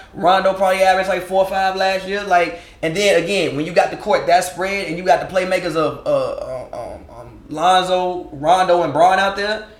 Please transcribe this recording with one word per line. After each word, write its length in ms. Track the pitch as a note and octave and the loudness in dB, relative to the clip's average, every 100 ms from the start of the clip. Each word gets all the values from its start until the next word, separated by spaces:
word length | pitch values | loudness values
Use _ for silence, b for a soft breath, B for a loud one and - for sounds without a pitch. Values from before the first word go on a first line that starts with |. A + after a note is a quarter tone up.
| B | B
Rondo 400 | - E3+ F#3+ F#3+ | -2 2 4 2
probably 300 | F#3+ F#3+ F#3+ | 0 0 2
averaged, 260 | F#3+ F#3 F#3 | 4 4 2
like, 140 | F3+ | -2
four 220 | - F#3+ | -2 0
or 40 | F#3+ | 0
five 260 | F#3+ F#3+ | 0 -2
last 320 | F#3+ F#3+ F#3+ F#3 | 0 0 -2 -4
year. 160 | G3+ | -6
Like, 380 | G3 F3 E3 - B B | 2 2 2 -4 B B
and 120 | D#3+ | -6
then 300 | D#3+ G3+ E3+ | 0 2 2
again, 320 | E3 G3 D#3 C3+ | 2 -2 -2 -2
when 80 | |
you 80 | D#3+ | -6
got 180 | E3+ - | -6 -8
the 60 | - | -8
court 300 | - F#3+ D#3+ | -4 -2 2
that 180 | E3+ | 0
spread 440 | F3 - F#3 G3 E3+ | 0 -6 -6 -6 -6
and 100 | E3 | -6
you 60 | |
got 220 | F#3 E3 C#3 | 0 0 0
the 80 | |
playmakers 400 | F#3 F3+ F#3 F3 | -4 -2 -2 -2
of, 320 | D#3+ D3 - - | -2 -2 -4 -2
uh, 600 | C#3+ C3 - - B2+ A2+ | -2 -2 -6 -10 -10 -12
um, 80 | - | -12
um, 400 | A2 G#2 - A#2 | -12 -14 -18 -20
um, 240 | A#2+ - - | -20 -20 -14
Lonzo, 800 | D3+ E3+ F#3 F3+ F#3 F3+ F3+ - | -2 4 4 4 0 0 -4 -8
Rondo, 520 | C#3+ D3+ F#3 F3 F3 | -4 2 4 6 4
and 100 | E3 | 2
Bron 260 | C#3+ F3 F#3+ | 4 4 4
out 180 | G3 G3 | 0 -2
there – 300 | G#3 G#3+ - B | -4 -6 -8 B